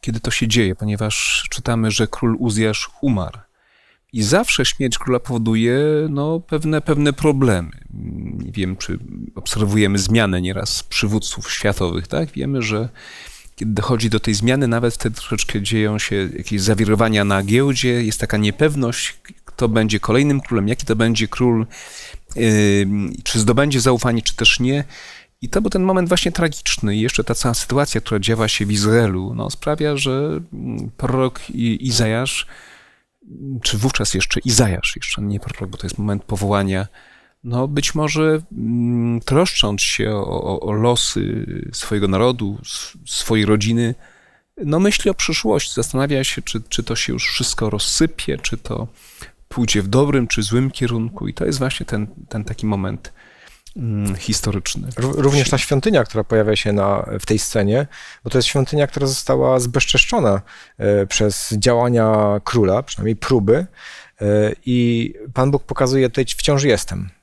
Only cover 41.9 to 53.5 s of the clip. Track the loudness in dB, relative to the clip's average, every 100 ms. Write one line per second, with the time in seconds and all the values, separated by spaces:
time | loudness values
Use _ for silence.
41.9 | 0 2 4 2 2 -4 -6 -10 -12 -12
42.9 | -16 -10 -6 0 2 4 4 4 2 0
43.9 | -2 -10 _ _ _ _ -8 -2 2 4
44.9 | 4 0 0 -2 -2 0 0 0 -4 -2
45.9 | 0 0 0 -2 -4 -6 -8 -4 -6 -4
46.9 | -4 -2 -2 -2 -4 -4 -2 -2 -2 -2
47.9 | 2 0 0 -6 -4 -4 -6 -6 -8 -8
48.9 | -12 -20 -20 -20 _ -12 -2 0 2 2
49.9 | 2 4 2 2 0 0 0 0 -2 -2
50.9 | -2 -4 -6 -8 -4 -2 0 -2 -4 -6
51.9 | -4 -6 -8 -10 -8 -8 -6 -2 -2 -2
52.9 | -6 -12 -18 -20 _ -20